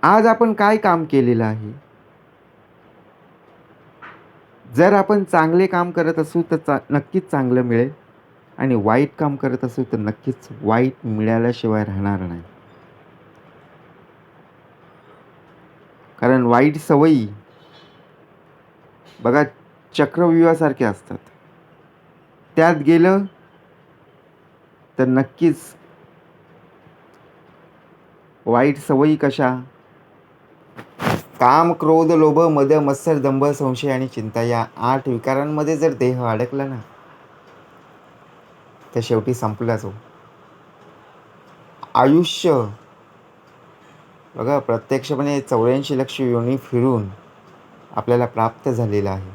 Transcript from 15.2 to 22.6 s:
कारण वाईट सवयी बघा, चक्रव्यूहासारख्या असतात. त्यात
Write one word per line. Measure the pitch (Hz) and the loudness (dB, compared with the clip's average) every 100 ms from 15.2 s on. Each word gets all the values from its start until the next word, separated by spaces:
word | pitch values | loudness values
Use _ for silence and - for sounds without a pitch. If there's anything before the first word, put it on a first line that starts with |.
| _ _ _ - - _ _ _ _ - | _ _ _ -20 -20 _ _ _ _ -4
कारण | 120 131 | 0 2
वाईट | 120 120 147 151 | 4 4 4 0
सवयी | - 143 160 147 107 101 _ _ - - - _ _ _ _ _ _ _ _ _ _ _ - - | 0 2 4 2 0 -10 _ _ -20 -20 -20 _ _ _ _ _ _ _ _ _ _ _ -20 -6
बघा, | 117 135 147 - _ _ _ - | 0 2 2 -4 _ _ _ -2
चक्रव्यूहासारख्या | 143 - 175 165 165 160 156 127 117 | -2 2 2 4 4 4 0 0 -2
असतात. | 98 - 92 - _ _ _ _ _ _ _ _ _ _ _ _ | -4 -12 -16 -16 _ _ _ _ _ _ _ _ _ _ _ _
त्यात | - | 2